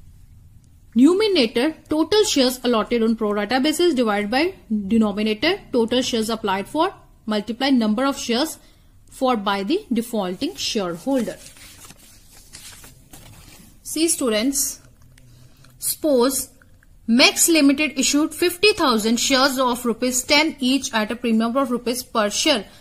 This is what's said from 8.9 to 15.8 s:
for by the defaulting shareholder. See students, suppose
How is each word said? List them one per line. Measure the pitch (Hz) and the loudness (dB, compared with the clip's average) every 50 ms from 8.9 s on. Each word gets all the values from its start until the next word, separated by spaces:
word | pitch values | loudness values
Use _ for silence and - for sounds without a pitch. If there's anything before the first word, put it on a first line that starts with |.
| _ - - - | _ -20 -20 -20
for | - - 269 254 247 | -8 -4 -2 0 0
by | 220 196 214 196 196 196 | 0 -2 -2 -2 -2 -2
the | 196 320 415 427 - | -2 -4 -4 -4 -4
defaulting | 240 240 226 - - 214 190 180 185 180 - 330 403 | -4 -4 -4 -4 -4 -4 -4 -4 -6 -6 -8 -8 -8
shareholder. | - - - - 226 190 175 170 170 - 262 277 262 220 185 - - - - - - - - - - - - - - - - - - - - - - - - - - - - - - - - - - - - - - - - - - - - - - - - - - - | -8 -8 -6 -4 -4 -4 -4 -6 -6 -4 -2 -2 -2 -2 -4 -6 -10 -16 -20 -20 -20 -20 -20 -20 -20 -20 -20 -20 -20 -20 -20 -20 -20 -20 -20 -20 -20 -20 -20 -20 -20 -20 -20 -20 -20 -20 -20 -20 -20 -20 -20 -20 -20 -20 -20 -20 -20 -20 -20 -20 -20 -20 -20 -20 -20 -14
See | - - 302 320 339 | -8 -4 -2 0 0
students, | - - 285 240 214 208 220 277 277 - - - - - - - _ _ - - - - - - - - - - - - - - - | 0 0 0 0 0 0 0 0 0 -2 -2 -4 -6 -10 -16 -20 _ _ -20 -20 -20 -20 -20 -20 -20 -20 -20 -20 -20 -20 -20 -20 -18
suppose | - | -12